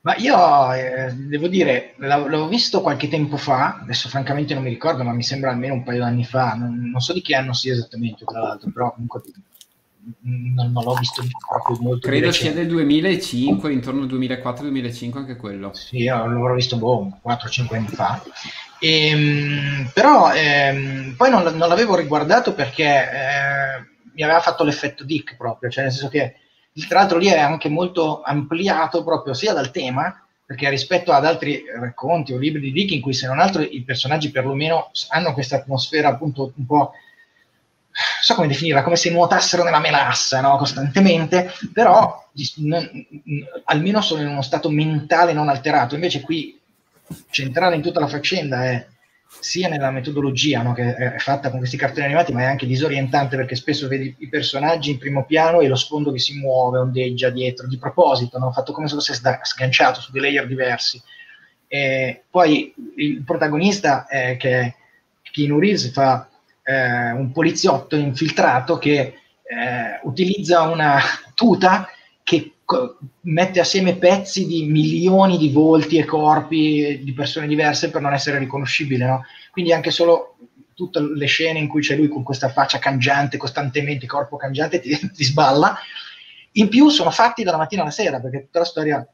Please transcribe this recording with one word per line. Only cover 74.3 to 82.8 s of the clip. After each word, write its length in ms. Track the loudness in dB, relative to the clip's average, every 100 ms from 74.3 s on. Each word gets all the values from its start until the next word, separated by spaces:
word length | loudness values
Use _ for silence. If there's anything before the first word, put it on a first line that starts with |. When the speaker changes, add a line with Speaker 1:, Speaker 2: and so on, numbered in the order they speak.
| -4 -2
Speaker 1:
di 220 | -2 2
milioni 720 | 2 2 2 4 6 6 4
di 100 | 2
volti 480 | 4 6 4 4 0
e 80 | 2
corpi 960 | 2 4 2 0 0 2 2 0 -4
di 100 | -8
persone 340 | -6 -6 -4 -2
diverse 420 | 0 0 0 -2
per 100 | -2
non 140 | -2
essere 240 | -2 -2 -4
riconoscibile, 720 | -4 -6 -4 -4 -2 0 0
no? 180 | -2 -4 -20 -12
Quindi 240 | -4 2
anche 160 | 2 2
solo 480 | 2 4 4 0 _ -20 _ _ -12
tutte 260 | -6 -2
le 240 | -2 -2 -2
scene 320 | 0 0 -2
in 100 | -2
cui 140 | -2
c'è 140 | 0 2
lui 120 | 2
con 140 | 0
questa 280 | -6 -4 -2
faccia 280 | 0 0
cangiante 600 | 0